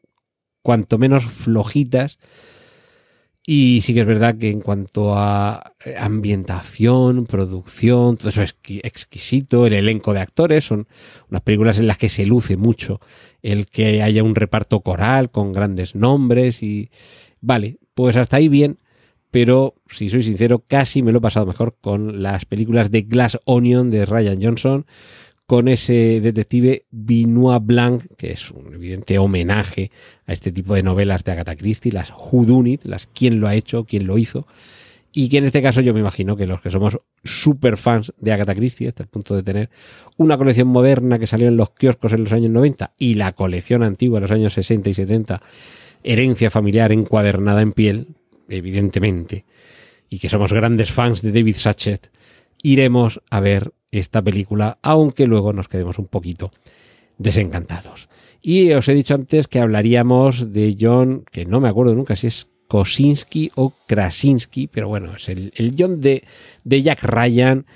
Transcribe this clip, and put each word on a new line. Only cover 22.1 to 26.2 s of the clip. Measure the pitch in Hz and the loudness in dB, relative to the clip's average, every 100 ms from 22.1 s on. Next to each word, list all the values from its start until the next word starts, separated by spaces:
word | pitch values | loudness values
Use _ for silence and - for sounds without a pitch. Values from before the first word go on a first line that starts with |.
| 101 | -6
las | 98 98 - | -6 -6 -6
películas | 104 110 117 110 | -6 0 0 2
de | 110 | 0
Glass | 104 120 123 120 - | 0 0 0 -2 0
Onion | 123 120 123 123 | 2 2 2 2
de | 107 98 | 0 0
Rian | 110 107 95 | 0 0 0
Johnson, | 110 117 131 139 - _ - - - _ - | -2 -2 -2 -2 -4 _ -20 -20 -20 _ 0
con | 123 123 | 2 2
ese | 123 - 120 113 113 | 0 2 2 2 2